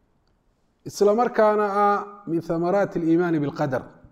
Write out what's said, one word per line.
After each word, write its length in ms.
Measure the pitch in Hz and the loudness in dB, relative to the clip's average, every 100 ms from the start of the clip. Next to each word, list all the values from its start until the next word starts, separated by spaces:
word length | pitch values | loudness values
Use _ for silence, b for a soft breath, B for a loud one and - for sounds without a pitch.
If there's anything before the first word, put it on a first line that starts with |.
| _ _ _ _ _ _ _ _ - | _ _ _ _ _ _ _ _ -16
Isla 300 | - 208 214 | 0 2 4
markaana 500 | 240 - 214 214 208 202 202 | 0 2 2 2 0 2 2
ah 380 | 202 - - - | 0 -4 -14 -6
min 140 | 165 | -6
thamaraati 580 | 165 165 175 202 185 185 | -4 -4 0 0 0 -2
al-iimaani 400 | 160 165 175 160 | 0 2 2 0
bil-qadar. 440 | 143 - 151 127 - - - | -2 -2 -4 -4 -6 -18 -20